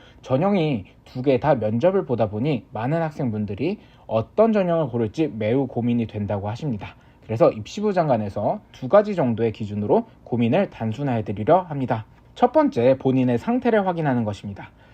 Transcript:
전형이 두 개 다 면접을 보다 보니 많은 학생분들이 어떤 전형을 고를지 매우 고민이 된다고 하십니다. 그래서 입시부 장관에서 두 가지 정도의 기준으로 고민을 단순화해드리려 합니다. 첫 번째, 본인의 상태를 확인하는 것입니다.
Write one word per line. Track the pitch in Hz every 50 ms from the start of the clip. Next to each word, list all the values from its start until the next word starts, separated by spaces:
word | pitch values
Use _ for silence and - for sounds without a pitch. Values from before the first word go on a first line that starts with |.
| - - - -
전형이 | - - 131 131 180 202 208 185 156 151 131 101 90 - - - _
두 | - - 127 123
개 | 143 131 120
다 | 139 151 143
면접을 | 113 107 107 110 120 151 185 190 196 170
보다 | 143 123 110 113 98
보니 | 104 107 127 156 143 107 - -
많은 | - 110 117 135 160 170
학생분들이 | 165 156 156 - 143 120 107 107 107 101 101 95 131 175 214 - - - - - -
어떤 | - 110 110 - - - - 220 226 214
전형을 | 208 185 175 165 165 156 120
고를지 | 120 120 113 101 - 156 160 143 -
매우 | 110 107 107 123 139 135
고민이 | 120 - 123 117 120 120 120 113
된다고 | - - 107 104 98 104 98 98 104
하십니다. | 110 - 160 143 113 98 - - - - _ - - _ -
그래서 | - 110 117 165 135
입시부 | - 110 107 - - 208 208 214
장관에서 | 185 180 160 147 123 110 107 98 - 104 107 139 190 214 - _
두 | - - 131
가지 | 123 190 208 208 214 202
정도의 | 170 143 120 113 104 117 113
기준으로 | - - 110 101 104 104 104 117 165 226 233 - - - -
고민을 | - 123 113 120 113 139 190 196 -
단순화해드리려 | - - 113 110 107 143 143 139 120 110 104 - 101 104 104 135 165 185 180
합니다. | 170 147 139 127 117 123 107 - - - - _ - -
첫 | - 247 247 -
번째, | 311 294 - - 117 117 131 135 131
본인의 | - 131 131 131 127 127 120
상태를 | 117 - 226 240 254 240 240 220 208 190
확인하는 | 185 175 165 156 143 127 120 113
것입니다. | 104 101 - - 101 95 - - - _ _ - -